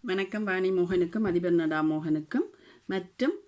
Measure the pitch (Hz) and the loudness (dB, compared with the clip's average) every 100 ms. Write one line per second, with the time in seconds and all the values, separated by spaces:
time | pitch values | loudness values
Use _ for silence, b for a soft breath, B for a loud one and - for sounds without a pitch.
0 | 247 190 359 214 208 185 185 185 175 185 | -4 -4 -2 -4 -2 0 2 2 2 2
1 | 175 220 208 170 175 170 160 156 156 156 | 0 0 0 2 2 2 2 2 0 0
2 | 160 156 151 254 403 B B B - 190 | 0 -2 0 -2 -2 B B B -6 -6
3 | 180 - 262 403 | -6 -2 -2 -2